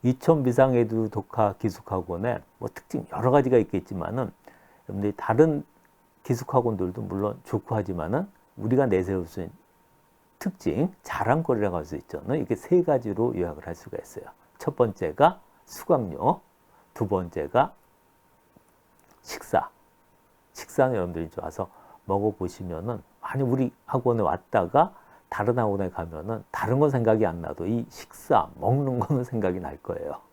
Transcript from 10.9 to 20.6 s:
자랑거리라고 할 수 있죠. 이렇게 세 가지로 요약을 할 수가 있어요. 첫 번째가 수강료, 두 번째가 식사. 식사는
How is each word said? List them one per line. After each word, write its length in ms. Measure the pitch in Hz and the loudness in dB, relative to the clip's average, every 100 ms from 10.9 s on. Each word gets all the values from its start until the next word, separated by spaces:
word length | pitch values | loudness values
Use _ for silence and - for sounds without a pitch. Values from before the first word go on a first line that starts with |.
| - | -4
자랑거리라고 760 | - - 113 147 165 117 104 87 | -10 -4 2 2 2 2 2 -2
할 80 | |
수 120 | 76 76 | -6 -10
있죠. 260 | - 71 - | -10 -10 -4
이렇게 280 | 147 - 113 | -4 -2 -4
세 260 | - 180 | 2 2
가지로 540 | 170 135 117 98 117 87 | 4 0 0 0 0 0
요약을 300 | 87 76 - | -4 -6 -12
할 80 | |
수가 240 | 85 - - | -12 -10 -12
있어요. 260 | - - - _ _ _ | -10 -16 -18 _ _ _
첫 160 | - | -6
번째가 640 | 143 117 - 82 76 151 - _ _ - | 2 2 2 -6 4 2 2 _ _ -20
수강료, 760 | - - 151 101 73 127 180 _ _ _ _ _ | -16 0 0 0 -2 -2 -2 _ _ _ _ _
두 120 | - 104 | -6 -2
번째가 680 | 98 87 82 71 120 156 - _ _ _ _ _ _ _ _ _ _ _ _ _ _ | -2 -2 -6 0 2 2 -2 _ _ _ _ _ _ _ _ _ _ _ _ _ _
식사. 460 | - - - - - _ _ _ _ _ _ _ _ | -14 -14 -2 -2 -2 _ _ _ _ _ _ _ _
식사는 420 | - | -18